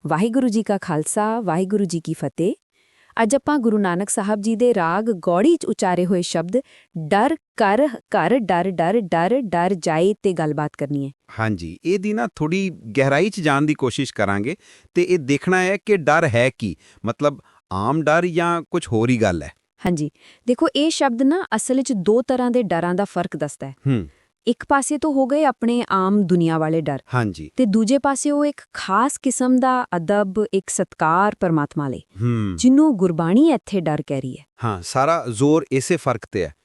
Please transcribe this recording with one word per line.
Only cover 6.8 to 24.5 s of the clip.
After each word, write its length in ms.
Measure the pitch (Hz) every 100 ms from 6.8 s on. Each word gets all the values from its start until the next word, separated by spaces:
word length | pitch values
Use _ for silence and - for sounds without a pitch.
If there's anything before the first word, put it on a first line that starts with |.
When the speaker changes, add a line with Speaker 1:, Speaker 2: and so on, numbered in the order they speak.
| _ 165
Speaker 1:
ਡਰ 400 | 156 202 262 320 _
ਕਰ, 320 | - 208 214 294 233 _
ਕਰ, 280 | 196 165 262
ਡਰ, 300 | 196 175 185
ਡਰ, 300 | 175 165 226
ਡਰ, 380 | 190 165 180 254
ਡਰ 320 | 226 170 180 190
ਜਾਏ 380 | 170 156 185 214
ਤੇ 100 | 196
ਗੱਲਬਾਤ 440 | 170 156 147 147 -
ਕਰਨੀ 280 | 139 143 139
ਹੈ। 40 | - _ -
Speaker 2:
ਹਾਂਜੀ, 380 | 110 95 82 85
ਇਹਦੀ 280 | 160 196 208
ਨਾ 140 | 214 233
ਥੋੜ੍ਹੀ 360 | - 151 185 190 160 113 107
ਗਹਿਰਾਈ 340 | 135 143 208
'ਚ 100 | 196
ਜਾਣ 220 | 156 139
ਦੀ 120 | 151
ਕੋਸ਼ਿਸ਼ 400 | 151 127 - -
ਕਰਾਂਗੇ 420 | - 101 101 110 190 _ - _ 175
ਤੇ 60 |
ਇਹ 160 | 175 180
ਦੇਖਣਾ 400 | 131 139 - 185
ਹੈ 160 | 185 202
ਕਿ 200 | - 196
ਡਰ 300 | 147 156 160
ਹੈ 200 | 117 127
ਕੀ, 240 | - 107 80 _ _
ਮਤਲਬ 340 | 110 - 143 135 _ _ _
ਆਮ 320 | 92 110 156
ਡਰ 240 | 147 160 180
ਜਾਂ 320 | 165 170 170
ਕੁਝ 240 | - 175 -
ਹੋਰ 220 | 113 120
ਹੀ 100 | 123
ਗੱਲ 220 | 104 85
ਹੈ। 80 | 76 _ _ _
Speaker 1:
ਹਾਂਜੀ, 280 | 185 165 147 _ - _ -
ਦੇਖੋ, 200 | 247 320
ਇਹ 160 | 277 311
ਸ਼ਬਦ 320 | - 277 233
ਨਾ 220 | 269 349 - 214
ਅਸਲ 260 | - 262
'ਚ 100 | 262 214
ਦੋ 200 | 180 226
ਤਰ੍ਹਾਂ 280 | 254 254 247
ਦੇ 120 | 247
ਡਰਾਂ 300 | 202 170 175
ਦਾ 100 | 180 202
ਫਰਕ 300 | 180 180 151
ਦੱਸਦਾ 300 | 147 - 135
ਹੈ। 80 | 135
Speaker 2:
ਹੂੰ। 220 | 139 123 78 _ _ _
Speaker 1:
ਇੱਕ 180 | -